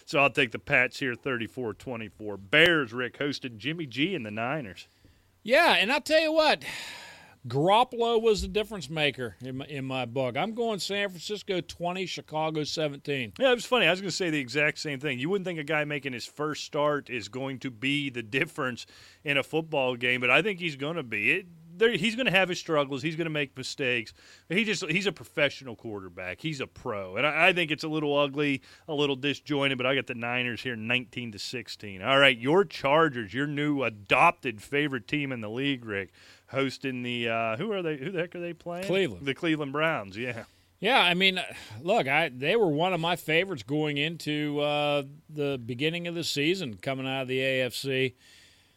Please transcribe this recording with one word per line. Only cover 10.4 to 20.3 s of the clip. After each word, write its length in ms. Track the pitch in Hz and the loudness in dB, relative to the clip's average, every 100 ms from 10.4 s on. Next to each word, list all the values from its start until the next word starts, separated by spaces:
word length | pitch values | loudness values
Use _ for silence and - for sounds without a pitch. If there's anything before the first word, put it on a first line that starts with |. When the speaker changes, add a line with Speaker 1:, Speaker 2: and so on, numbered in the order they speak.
| 196 226 | -2 -2
Speaker 2:
going 240 | 226 208 | -2 -2
San 300 | 156 202 202 | -2 -2 -4
Francisco 520 | 180 - 208 - 180 | -6 -10 -8 -4 -4
twenty, 440 | 160 - 170 180 185 | -4 -6 -4 -4 -6
Chicago 580 | - - 156 160 156 143 | -8 -6 -2 0 -2 -2
seventeen. 640 | - 156 143 - 139 113 - | -2 -2 -4 -4 -4 -4 0
Speaker 1:
Yeah, 120 | 262 | 2
it 40 | 247 | 2
was 100 | - | 2
funny. 220 | 247 170 | 4 4
I 40 | |
was 100 | 185 | 4
gonna 100 | 196 | 0
say 180 | - 185 | -2 0
the 100 | 151 | 0
exact 400 | 123 135 151 147 | 0 2 2 0
same 200 | 156 135 | -6 -4
thing. 180 | 147 123 | -4 -2
You 120 | 143 | -2
wouldn't 160 | 202 185 | -2 -2
think 140 | 165 | -6
a 40 | |
guy 220 | 143 156 147 | -2 -2 0
making 280 | 147 131 | -4 -6
his 120 | 120 - | -8 -8
first 400 | - 151 143 - | -6 -4 -4 -6
start 440 | 147 147 143 - | 0 0 0 -4
is 200 | 120 101 | -8 -8
going 300 | 120 135 131 | -6 -6 -6
to 120 | 139 | -8
be 380 | 113 127 143 139 | -4 0 0 -2
the 140 | 123 | -6
difference 640 | 113 131 160 - 131 120 - - - - | -4 -2 -2 -2 -4 -4 -10 -20 -20 -8
in 140 | 151 143 | -2 0
a 60 | |
football 520 | 123 156 160 156 127 127 | 0 -2 0 0 0 0
game, 240 | 123 127 | 0 2
but 80 | |
I 120 | 123 | 4